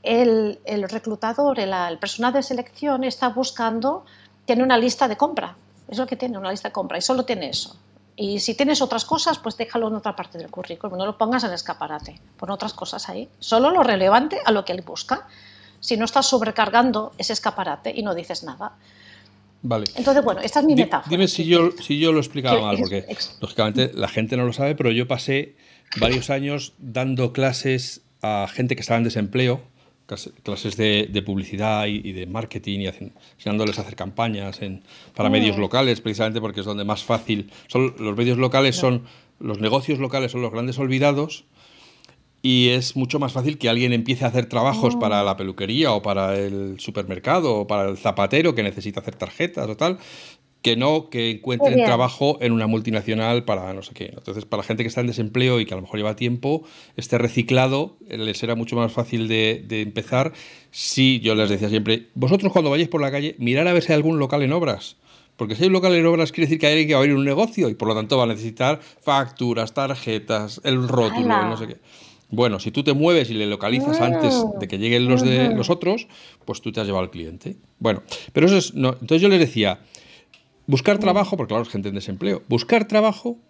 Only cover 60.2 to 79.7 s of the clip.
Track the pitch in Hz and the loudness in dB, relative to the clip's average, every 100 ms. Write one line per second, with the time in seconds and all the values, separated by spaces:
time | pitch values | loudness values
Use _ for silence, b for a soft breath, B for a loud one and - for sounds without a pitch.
60.2 | 143 - B B B - - - 131 127 | -2 -4 B B B -10 -4 4 4 4
61.2 | 110 107 104 101 104 110 107 113 - - | 2 2 2 2 0 0 0 -2 -2 -2
62.2 | 131 190 196 190 156 143 170 160 139 139 | 2 2 2 2 2 2 0 0 -2 -2
63.2 | 147 - 120 131 175 175 - 151 151 160 | -6 -4 0 2 4 2 2 2 2 0
64.2 | 135 143 135 160 160 101 - - b b | 0 0 0 0 0 -4 -8 -20 b b
65.2 | b _ 110 107 180 185 185 175 165 170 | b _ -6 2 4 4 4 6 6 4
66.2 | 156 - 156 160 151 156 151 143 139 139 | 2 2 0 4 4 4 4 4 4 4
67.2 | 139 139 226 220 143 107 110 110 107 135 | 2 2 0 2 0 0 0 0 2 2
68.2 | 120 113 113 110 127 147 B B - 139 | 2 0 -6 0 0 0 B B 0 0
69.2 | 131 - 123 113 110 - 139 131 - 110 | 0 -4 -2 -2 -2 -2 -4 -4 -4 -6
70.2 | 107 110 104 - 143 131 127 123 113 110 | -2 -4 -4 -6 -2 0 0 2 2 2
71.2 | 240 208 185 110 113 - B B B B | 2 2 0 -4 -8 -12 B B B B
72.2 | _ 113 123 98 104 143 143 139 160 175 | _ 2 2 2 -2 0 2 4 6 4
73.2 | 120 110 104 101 98 123 285 311 - 330 | 2 -2 -2 -2 -2 0 0 2 2 2
74.2 | 302 254 226 208 202 98 110 120 123 127 | 2 2 0 -4 -6 -2 2 2 4 4
75.2 | 127 127 123 110 - - 175 220 - B | 4 4 2 2 0 0 0 -2 -6 B
76.2 | B B - 117 - 104 104 95 90 87 | B B -10 -8 -6 -4 -2 -2 -2 -6
77.2 | 82 85 - 196 _ _ 113 104 - B | -12 -12 -12 -14 _ _ 0 0 -4 B
78.2 | B - 165 196 - 139 127 127 117 160 | B 4 6 6 2 0 0 0 2 4
79.2 | 202 190 147 117 101 | 6 6 4 4 0